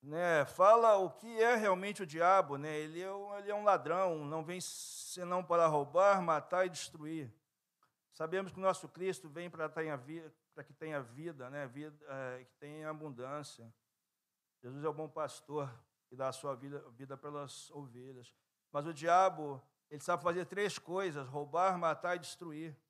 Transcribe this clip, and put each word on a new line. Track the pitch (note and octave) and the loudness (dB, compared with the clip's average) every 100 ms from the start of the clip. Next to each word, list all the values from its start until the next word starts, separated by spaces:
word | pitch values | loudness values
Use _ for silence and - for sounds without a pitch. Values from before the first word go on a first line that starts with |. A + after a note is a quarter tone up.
né, | C3+ D#3 F3 E3 C3+ | -8 -2 4 4 4
fala | - F#3+ A3+ A#3 G3+ | 6 10 10 10 6
o | F3+ | 4
que | - A3 A3+ | -4 -10 2
é | A3+ A#3+ | 4 4
realmente | G#3+ F#3 G3 G3+ | 4 2 0 -6
o | F#3 | -6
diabo, | D#3+ E3+ F#3+ D#3 C#3 | 2 6 6 4 -2
né? | D3+ D3+ | -4 -6
Ele | D#3 D#3+ | -6 -8
é | F#3+ | -8
um, | G3 G3+ G3+ | -8 -8 -10
ele | G3+ | -6
é | G#3 | 2
um | G#3 | 4
ladrão, | F#3 D3 E3+ F#3+ D#3+ | 4 4 0 2 0
não | C#3+ D#3+ | -4 -6
vem | D#3 F3+ | -6 -8
senão | - - - - - - F3 F3+ | -8 -10 -12 -12 -12 -10 -2 -2
para | F3 E3+ E3 | 2 4 6
roubar, | D3+ C#3 D#3 G3 G3 | 4 2 6 6 6
matar | E3+ D#3 - F3+ F#3 | 4 0 0 0 0
e | |
destruir. | E3 - E3 D3+ D#3+ C3 - _ _ _ _ _ _ _ | -2 -12 -12 -10 -8 -10 -14 _ _ _ _ _ _ _
Sabemos | - D#3+ F#3 F#3+ | -8 -4 -2 -4
que | F#3 | 0
o | |
nosso | F#3+ F3+ D#3 | 0 0 -4
Cristo | - F#3 F3+ D#3+ | -6 -6 -4 -10
vem | C#3+ F3 | -12 -12
para | E3 D#3 | -6 -6
tenha | D#3 D#3+ C#3+ | -4 -4 -6
vi-, | B2+ D#3+ D#3+ _ _ - | -8 -14 -14 _ _ -18
para | |
que | C#3+ | -18
tenha | C#3 D#3+ D3 | -12 -8 -8
vida, | B2 A#2+ E3 D3+ B2 | -8 -12 -14 -12 -12
né? | C#3+ C#3 | -10 -10
Vida, | B2+ D3+ D3 D3 | -10 -14 -16 -14
é, | C3+ C3 B2+ B2+ | -10 -10 -10 -16
que | _ | _
tenha | C#3+ D3+ D#3 | -16 -12 -10
abundância. | D#3 D3+ B2 B2+ D3 C#3+ - A#2 _ _ _ _ _ _ _ _ _ | -10 -12 -12 -10 -10 -12 -16 -20 _ _ _ _ _ _ _ _ _
Jesus | A#2+ C3+ D#3 | -14 -6 -6
é | |
o | |
bom | D3 D#3 | -6 -8
pastor | D3 D3 - - D3+ C3+ A#2+ _ _ _ | -6 -6 -8 -8 -6 -6 -10 _ _ _
que | B2+ | -6
dá | C3+ | -6
a | |
sua | C3 C#3+ C3 | -4 -8 -8
vida, | C#3 C#3+ - | -10 -14 -16
vida | A#2 C3+ C3+ | -18 -16 -14
pelas | D3 D3 C#3+ - - | -12 -12 -12 -14 -16
ovelhas. | C#3+ C#3 A#2 C3 B2+ B2 _ _ _ _ | -16 -16 -16 -18 -18 -20 _ _ _ _
Mas | C#3+ D3 | -6 -4
o | |
diabo, | D3+ E3 F3 F#3+ D#3 D3+ C3+ - _ _ | -4 4 6 6 2 -8 -10 -14 _ _
ele | D3 | -12
sabe | - F3 | -2 0
fazer | F3 F3 E3+ | 2 0 -4
três | F#3+ G3+ - | -2 -2 -4
coisas: | - F#3 F#3+ D3 C3 | -6 -4 -2 -4 -8
roubar, | C#3+ D3 E3 F#3+ F3+ | -8 -4 2 2 2
matar | E3 D#3 F3 F3 | 0 0 -2 -4
e | |
destruir. | D#3 - F3 D3+ D#3+ C#3+ _ | -6 -14 -12 -10 -12 -14 _